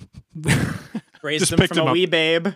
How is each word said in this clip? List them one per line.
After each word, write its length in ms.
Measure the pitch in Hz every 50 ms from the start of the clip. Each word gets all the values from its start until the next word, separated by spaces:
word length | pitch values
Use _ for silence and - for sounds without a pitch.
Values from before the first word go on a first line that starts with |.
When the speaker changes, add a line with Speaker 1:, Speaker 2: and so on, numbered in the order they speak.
| - - - - - _ -
Speaker 1:
<laughs> 880 | 160 147 156 - 127 - - - - - - - 214 - _ - - -
Speaker 2:
Raised 180 | 147 151 156 170
Speaker 3:
Just 100 | - 160
Speaker 2:
him 60 | 165
Speaker 3:
picked 100 | 190 - 170
Speaker 2:
from 40 | 165 160
Speaker 3:
him 40 |
Speaker 2:
a 40 | 160
Speaker 3:
up. 40 | 160
Speaker 2:
wee 120 | 175 185
babe. 420 | 170 165 165 160 160 165 170 170 202 190